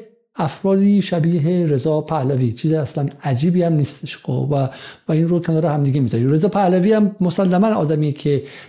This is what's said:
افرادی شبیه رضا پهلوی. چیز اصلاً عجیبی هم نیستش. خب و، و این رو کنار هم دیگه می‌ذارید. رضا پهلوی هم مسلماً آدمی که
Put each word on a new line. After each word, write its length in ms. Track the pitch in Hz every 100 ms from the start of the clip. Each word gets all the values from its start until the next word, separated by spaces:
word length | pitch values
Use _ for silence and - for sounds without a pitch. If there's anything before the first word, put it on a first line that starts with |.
| - _ _ -
افرادی 680 | 160 - 196 196 202 202
شبیه 680 | - 170 160 170 151 180 165
رضا 340 | 139 151 156
پهلوی. 520 | 151 160 131 131 127
چیز 200 | 113 156
اصلاً 360 | 156 139 151 139 -
عجیبی 400 | 147 123 170 180
هم 100 | 170
نیستش. 440 | 156 139 - 156 -
خب 300 | - 131 131
و، 180 | 139 131 - - - -
و 40 |
این 160 | 156 165
رو 120 | 175
کنار 260 | 170 160 156
هم 180 | 147
دیگه 180 | 143 139
می‌ذارید. 300 | 120 113 127
رضا 160 | 151 202
پهلوی 460 | 196 185 185 190
هم 220 | 214 202 -
مسلماً 460 | 180 170 190 180 220
آدمی 460 | 214 156 156 151
که 300 | 139 147 139 139 -